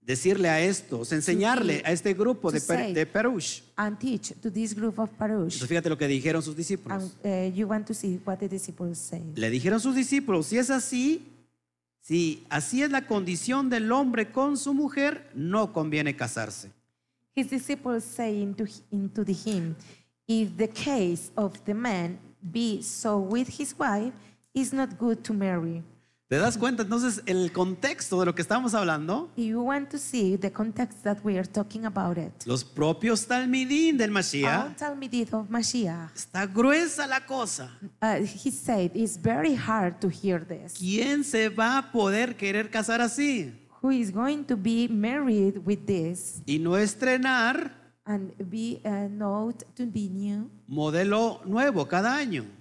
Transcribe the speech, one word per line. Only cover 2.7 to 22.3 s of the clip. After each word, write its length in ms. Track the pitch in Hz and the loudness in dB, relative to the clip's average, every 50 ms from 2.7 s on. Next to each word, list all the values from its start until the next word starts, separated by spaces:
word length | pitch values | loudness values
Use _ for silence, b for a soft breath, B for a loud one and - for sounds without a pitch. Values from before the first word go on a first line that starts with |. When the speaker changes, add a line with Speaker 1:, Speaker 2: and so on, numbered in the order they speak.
| 170 165 | 0 0
Speaker 2:
say 160 | - 214 180 | 0 0 0
Speaker 1:
de 140 | 160 160 156 | 0 0 0
Perush, 540 | - 202 220 240 262 196 147 - - - - - _ | 0 0 2 2 0 0 -2 -4 -8 -8 -12 -16 _
Speaker 2:
and 220 | - 208 214 208 202 | -4 -2 -2 -2 -4
teach 360 | - 269 247 202 - - - - | -4 -2 -2 -2 -4 -8 -14 -6
to 120 | - 233 | -6 -4
this 240 | 180 202 226 220 208 | -2 -2 -2 -2 -2
group 240 | 202 214 226 196 208 | -2 -2 -2 0 -2
of 100 | 220 214 - - | -4 -4 -2 -4
Parush. 360 | 208 214 220 214 175 165 170 | -2 -2 0 0 0 -2 -2
Speaker 1:
Entonces 120 | 147 127 123 | -4 -4 0
fíjate 220 | 170 170 165 170 | 0 0 2 0
lo 80 | 156 135 | 0 0
que 100 | 151 139 | 2 2
dijeron 360 | 139 135 123 160 160 165 151 | 2 2 2 2 0 0 0
sus 120 | 151 151 | -2 -6
discípulos. 460 | 151 170 - 196 185 - - 202 196 | -6 -4 -4 -4 -4 -4 -6 -6 -6
Speaker 2:
And, 100 | 190 185 - - - | -6 -6 -10 -6 -4
eh, 280 | 208 190 185 185 190 180 | -2 0 0 0 -2 0
you 100 | 185 220 196 | -2 0 0
want 200 | 214 214 214 - | 0 -2 -2 -4
to 60 | 226 | -6
see 260 | 214 - 202 180 180 - | -4 -2 -2 -2 -2 -2
what 140 | - 190 185 | -4 -4 -4
the 100 | 202 196 | -4 -4
disciples 520 | 185 190 190 - 170 - 180 175 170 156 | -4 -6 -8 -8 -10 -6 -6 -6 -6 -6
say. 240 | - - - 170 165 160 156 | -8 -8 -8 -8 -8 -8 -6
Speaker 1:
Le 160 | - 110 113 | -2 -2 0
dijeron 300 | 117 123 123 185 202 226 | 0 0 2 2 2 2
sus 160 | 214 262 262 | 2 2 2
discípulos, 500 | 254 262 - 269 277 277 277 196 170 156 | 2 2 2 2 0 2 2 2 2 2
"Si 140 | - 214 240 | 2 2 0
es 100 | 254 247 | 2 2
así, 560 | 277 262 247 - - 247 247 277 320 339 - - - - _ _ _ _ _ _ _ _ _ _ _ _ | 2 0 0 0 -2 0 2 2 2 0 -2 -12 -20 -20 _ _ _ _ _ _ _ _ _ _ _ _
si 440 | _ - 156 170 175 160 151 - - - | _ 0 2 2 4 2 0 -2 -6 -4
así 320 | 147 151 151 - - 254 285 | -2 -2 -2 0 0 2 2
es 80 | 294 | 2
la 160 | 277 269 269 - | 2 0 0 2
condición 640 | 226 208 190 175 180 165 - - 254 269 277 262 | 0 0 0 0 -2 -2 -2 0 0 0 2 2
del 200 | 247 233 220 220 | 2 2 2 2
hombre 400 | 247 269 285 254 233 - 220 214 | 4 4 4 4 2 2 0 0
con 260 | - 254 269 285 285 269 | 2 0 2 2 2 0
su 180 | - 277 285 | 0 0 2
mujer, 520 | 269 294 269 - 277 277 285 294 294 - - - | 2 2 0 2 2 2 2 0 -2 -8 -12 -8
no 400 | 127 143 165 185 214 220 190 214 | -4 -2 0 2 2 2 2 0
conviene 420 | 165 160 156 151 151 147 147 139 | -2 -2 0 0 0 2 0 0
casarse." 540 | 135 123 117 - - 110 104 104 - - 98 - _ _ _ _ _ _ _ _ _ _ _ _ | -2 -4 -4 -4 -4 -6 -6 -8 -12 -14 -16 -20 _ _ _ _ _ _ _ _ _ _ _ _
Speaker 2:
His 120 | - 262 254 | -4 -4 -2
disciples 540 | 269 262 247 - 285 277 - 254 240 233 226 | -2 -4 -2 -4 -6 -4 -2 -2 -2 -2 -4
say 360 | - - - 240 226 208 202 | -6 -6 -4 -2 -2 0 0
into, 240 | 202 202 196 202 220 202 - - - _ | -2 -2 -2 -4 -4 -6 -6 -12 -14 _
into 320 | - 202 196 190 190 226 208 | -4 -2 -2 -2 -2 -2 0
the 80 | - 196 | 0 0
hymn, 420 | 165 - 220 214 185 170 165 160 B B B B B B B B _ _ - | -2 0 -2 -2 0 0 -2 -4 B B B B B B B B _ _ 0
"If 280 | 226 220 220 196 170 170 | 2 2 2 0 0 0
the 100 | 220 220 | -2 -2
case 640 | 220 - - 285 285 254 196 175 170 165 - - - | -2 -4 -2 0 2 2 2 2 0 -2 -4 -8 -2
of 280 | - 214 196 202 - - | -2 -2 -2 -2 -6 -6
the 80 | - 208 | -4 -4
man 440 | 214 240 247 214 180 170 170 180 185 - - | -2 0 0 0 0 0 -2 -4 -8 -12 -20